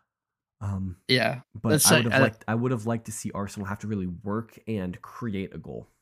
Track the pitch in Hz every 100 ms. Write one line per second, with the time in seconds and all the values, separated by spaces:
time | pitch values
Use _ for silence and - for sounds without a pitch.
0 | _ _ _ _ _ - 101 95 95 90
1 | - 127 113 127 - - 117 156 - 123
2 | 113 131 123 - - 113 127 120 110 117
3 | 113 - 110 - 98 107 98 104 107 104
4 | 92 85 101 107 117 - - 107 90 85
5 | - - 117 95 92 80 73 57 - _